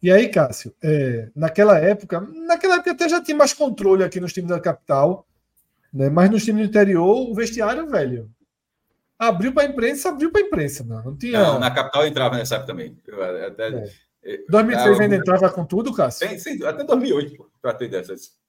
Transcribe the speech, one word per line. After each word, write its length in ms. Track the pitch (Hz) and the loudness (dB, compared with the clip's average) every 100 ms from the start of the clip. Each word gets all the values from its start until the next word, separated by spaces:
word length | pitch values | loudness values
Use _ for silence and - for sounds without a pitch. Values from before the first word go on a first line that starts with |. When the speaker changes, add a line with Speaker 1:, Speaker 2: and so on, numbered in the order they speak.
Speaker 1:
E 80 | 180 | 6
aí, 180 | 190 226 | 6 6
Cássio, 440 | - 143 110 117 - | 2 0 -2 -14 -8
é, 480 | 156 151 131 120 113 - | -2 0 0 -4 -8 -6
naquela 420 | 156 160 208 180 | -4 2 6 6
época, 420 | 170 208 202 170 | 6 0 -2 -8
naquela 540 | 208 320 330 339 370 349 | -8 -12 -2 0 2 2
época 160 | 349 | 0
até 160 | 339 339 | -2 0
já 120 | 339 | 0
tinha 140 | 339 294 | -2 4
mais 160 | 277 | 4
controle 500 | - 285 214 202 190 | 4 -2 0 2 4
aqui 160 | 185 185 | 2 -2
nos 120 | 180 | -8
times 160 | - 175 | -8 -4
da 100 | 170 | -4
capital, 680 | 170 151 _ 139 147 180 _ _ _ _ _ _ _ | -2 -4 _ 2 2 0 _ _ _ _ _ _ _
né? 160 | 131 135 | -2 0
Mas 200 | 151 190 | 4 4
nos 140 | 220 | 4
times 180 | 220 214 | 0 -2
do 60 | 208 | 2
interior, 600 | 214 196 180 175 226 254 | 4 4 4 4 2 0
o 40 | 214 | -4
vestiário, 520 | 226 226 214 262 330 | -6 -4 -4 -2 -2
velho, 400 | 226 135 123 107 _ _ _ _ _ _ _ _ _ | -2 -2 -6 -12 _ _ _ _ _ _ _ _ _
abriu 340 | 233 180 226 | 0 0 0
pra 120 | 262 285 | 0 0
imprensa, 440 | 254 233 285 370 | 0 -2 -2 -4
abriu 220 | 294 320 | -2 0
pra 100 | 403 | 0
imprensa, 420 | 403 320 147 - | 0 -2 -4 -6
não, 200 | 120 113 | -10 -10
não 140 | 117 139 | -10 -10
tinha 220 | 240 226 | -4 2
Speaker 2:
Não, 200 | 185 135 | 4 4
na 120 | 123 | 0
capital 340 | 127 131 139 151 | -2 -2 0 0
entrava 320 | 135 127 120 | 0 -2 -2
nessa 180 | 110 110 | -4 -6
época 120 | - | -6
também. 300 | 92 80 - - | -12 -12 -16 -18
Eu, 160 | 104 92 90 95 | -8 -6 -6 -10
até, 220 | 101 113 | -8 -8
Speaker 1:
É. 240 | 120 104 - _ _ | -8 -12 -18 _ _
Speaker 2:
eu, 220 | - 104 - | -14 -14 0
Speaker 1:
Dois 160 | 196 220 | 2 2
mil 120 | 233 | 2
e 20 | |
seis 160 | - 196 | 4 4
Speaker 2:
eu 60 | |
Speaker 1:
ainda 120 | 208 196 | 4 0
entrava 340 | - 180 185 | 2 2 2
com 160 | 180 170 | 0 -4
tudo, 280 | 185 240 | -4 -4
Cássio? 340 | - 139 - 185 | -2 -2 -2 -6
Speaker 2:
Sim, 80 | 220 | -6
sim, 260 | - 285 143 | -10 -8 -6
até 180 | 151 | -8
dois 160 | 285 262 | -2 0
mil 100 | 269 | 0
e 40 | |
oito, 220 | 147 139 - | -2 -4 -12
pô, 120 | - _ | -20 _
pra 120 | 127 | -8
ter 140 | 113 120 | -6 -6
dessas. 420 | 95 90 92 - _ | -8 -10 -16 -18 _